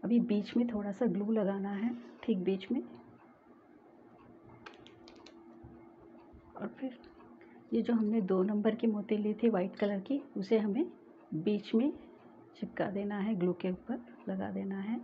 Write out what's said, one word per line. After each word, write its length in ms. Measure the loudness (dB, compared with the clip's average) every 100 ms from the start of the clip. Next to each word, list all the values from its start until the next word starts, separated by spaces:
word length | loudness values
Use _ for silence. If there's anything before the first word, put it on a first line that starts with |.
अभी 160 | 4 4
बीच 380 | 4 2 2 2
में 100 | 2
थोड़ा 240 | 0 -4
सा 140 | 0 2
ग्लू 260 | 2 2
लगाना 380 | 2 2 0 -2
है, 280 | -2 -2 -4 -12 -10
ठीक 200 | -2 0
बीच 280 | 2 -2 0
में। 100 | -4 -4 -14 -20 -20 -20 -20 -20 -20 -20 -20 -20 -20 -20 -20 -20 -20 -20 -20 -20 -20 -20 -20 -20 -20 -20 -20 -20 -20 -20 -20 -20 -20 -20 -20 -20 -20 -18 -10
और 120 | -10
फिर 320 | -6 -8 -10 -20 -20 -20 -20 -20 -20 -2
ये 80 | 0
जो 120 | 2
हमने 280 | 2 4 2
दो 220 | 2 4
नंबर 320 | 4 4 2 2
की 120 | 0
मोती 300 | 0 0 0
ली 160 | 0
थी 160 | 2 2
वाइट 260 | 4 0 0
कलर 240 | 0 0
की, 220 | -2 -4 -4 -8
उसे 200 | 2 2
हमें 340 | 4 0 -2 -4 -20 -20 -6
बीच 420 | -2 0 0 2 2
में 180 | 2 -2 -14 -20 -20 -20 -20 -12
चिपका 300 | -12 -4 -2
देना 320 | -2 -4 -2
है, 180 | 0 2
ग्लू 180 | 0
के 180 | 0 -2
ऊपर 340 | -4 -6 -8 -8 -12 -8
लगा 220 | -4 -4
देना 280 | -4 -4 -6
है। 220 | -4 -6